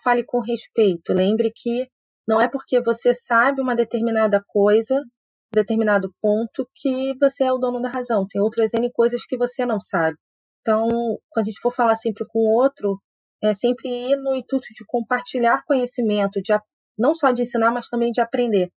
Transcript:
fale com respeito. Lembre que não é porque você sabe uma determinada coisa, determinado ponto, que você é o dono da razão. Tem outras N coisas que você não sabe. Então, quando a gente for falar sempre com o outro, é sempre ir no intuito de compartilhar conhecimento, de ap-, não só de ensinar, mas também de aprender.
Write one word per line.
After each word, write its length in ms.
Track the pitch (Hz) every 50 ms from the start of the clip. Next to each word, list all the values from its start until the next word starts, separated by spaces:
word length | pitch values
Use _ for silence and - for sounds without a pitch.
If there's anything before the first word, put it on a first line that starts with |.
| -
fale 200 | 247 240 240 240
com 160 | - - 240
respeito. 720 | 202 226 233 220 - - - 233 214 196 170 170 - -
Lembre 400 | 185 185 185 196 220 214 220 220 -
que 340 | - - 240 233 247 262 - _ _ _ _ _ _ _
não 140 | - 220 220
é 80 | 233 247
porque 320 | - 269 - - 262 247
você 320 | - 233 226 - - 240
sabe 480 | 240 - - - 240 226 247 277 285 269
uma 160 | 262 254 240
determinada 680 | 226 226 - - 220 226 226 226 220 220 208 202 196 -
coisa, 560 | _ - 202 202 208 208 226 220 - 262 277 294 240 _ _ _ _ _ _ _ _ -
determinado 560 | 214 208 - 226 220 220 214 208 202 190 196 - _
ponto, 440 | - 208 208 220 233 - - - 254 - _
que 400 | - - 269 254 262 262 269 262 262
você 240 | 277 269 - - 262
é 80 | 262
o 60 | 254 247
dono 240 | 247 247 247 240
da 80 | 240 240
razão. 360 | 240 254 247 247 233 196 196
Tem 140 | 196 - 202
outras 320 | 202 220 - 233 220 214
N 180 | - 226 240 240
coisas 360 | - - 233 233 240 226 -
que 100 | - 262
você 300 | 226 247 240 - - 247
não 120 | 240 220 202
sabe. 380 | - - - 175 160 160 160 - _ _ _ _ _ _ _ _
Então, 260 | - 226 220 220 226 233 233 233 240 233 - - _ _
quando 160 | - 226 208
a 40 | 214
gente 100 | - -
for 120 | - 240
falar 220 | - - 240 226 226
sempre 320 | - - 226 208 - 214
com 120 | - - 226
o 160 | 226 214 220 233
outro, 400 | 262 277 - - 208 202 196 - _ _ _ _ _ _ _ _
é 100 | 208 214
sempre 360 | 208 - - 240 254 - - 254
ir 280 | 247 247 247 254 277
no 180 | 277 269 269 269
intuito 320 | 262 - - 269 262 - - 220
de 100 | - 208
compartilhar 760 | - - 240 226 - 254 240 - - - 247 233 233 247 277 -
conhecimento, 720 | - 285 254 247 240 - - 233 214 208 208 196 196 196 196
de 140 | 196 - 208
ap-, 100 | 208 - _ _ _ _ _ _ -
não 160 | 226 277 339
só 160 | 330 302 262
de 120 | 247 233
ensinar, 280 | 240 240 - 226 226 233
mas 180 | 247 240 226 -
também 220 | 247 233 233 240
de 120 | 226 247
aprender. 480 | 233 - - 247 247 233 214 190 180 175 _